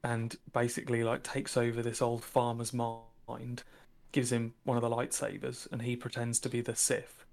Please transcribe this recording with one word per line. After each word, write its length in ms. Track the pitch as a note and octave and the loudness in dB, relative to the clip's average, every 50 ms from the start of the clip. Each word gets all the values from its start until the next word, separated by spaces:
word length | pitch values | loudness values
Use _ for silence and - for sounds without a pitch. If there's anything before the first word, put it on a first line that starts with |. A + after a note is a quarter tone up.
| - | 0
and 320 | A#2+ A#2 A2+ A2+ A#2 - - - - - | 0 0 0 0 -2 -4 -8 -14 -2 0
basically, 500 | B2 A#2+ A#2+ - - - - A#2+ A#2 A#2 | 2 2 2 0 -2 -2 0 2 2 4
like, 200 | A2+ A#2 - - | 2 0 0 -2
takes 320 | - - C#3 - - - | -4 -4 -4 -4 2 2
over 240 | B2+ A#2+ A#2+ A2+ A#2 | 2 2 4 2 0
this 200 | A#2 A#2 A2+ - | -2 -2 2 2
old 220 | B2+ A#2 A#2 A2+ A#2 | 2 2 2 0 -4
farmer's 500 | - - C3 A#2+ A#2+ A#2 A#2 A#2+ - - | 2 2 4 4 4 0 -2 -4 -2 0
mind, 880 | A#2+ A#2 A#2 A2+ A2+ A2+ - - - - - A#2 A#2 B2 B2 A#2+ A#2+ - - - - - - - - - - | 0 0 0 -2 -6 -12 -20 -20 -20 -10 -10 -8 -8 -6 -8 -8 -8 -10 -16 -20 -20 -20 -20 -20 -20 -20 0
gives 200 | - C#3+ B2+ A#2+ | 2 2 4 4
him 220 | B2 A#2 A2+ A#2 - _ _ | 2 2 0 -2 -6 _ _
one 140 | - B2 | 2 2
of 60 | A#2+ A#2 | 2 4
the 60 | A#2 | 2
lightsabers, 840 | A#2 A#2 B2 - - - - G#2 G2 G2+ - C3 B2 - - - | 2 2 0 0 -2 -2 -2 -2 -4 -4 -4 -6 -6 -6 -10 -8
and 100 | - B2 | -6 -4
he 140 | A#2 B2 B2 | -2 -2 -2
pretends 440 | A#2+ - A#2+ - B2 A#2 A#2 A#2 - | -2 -4 -6 -4 -2 -2 0 0 0
to 100 | - B2 | 0 0
be 120 | A2+ A#2+ | -2 -2
the 140 | A#2+ - A2+ | -2 -2 0
Sith 500 | - - - C3 - - - - - - - | 2 2 2 2 0 -2 -8 -18 -20 -20 -20